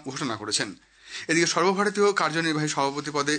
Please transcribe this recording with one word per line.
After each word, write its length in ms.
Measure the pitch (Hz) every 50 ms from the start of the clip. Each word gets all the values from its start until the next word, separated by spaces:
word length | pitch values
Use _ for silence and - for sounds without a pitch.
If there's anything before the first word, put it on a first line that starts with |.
| -
ঘোষণা 320 | 135 131 143 156 123 110
করেছেন। 340 | 104 107 107 104 - 127 101 87 - _ _ _ _ - - - - -
এদিকে 200 | - 160 165 170
সর্বভারতীয় 600 | 165 - 170 175 196 190 196 202 208 196 208 202 202 196
কার্যনির্বাহী 560 | - 165 156 156 165 165 165 151 156 151 151
সভাপতি 420 | - 151 139 139 139 147 143 151
পদে 240 | 147 147 143 147 151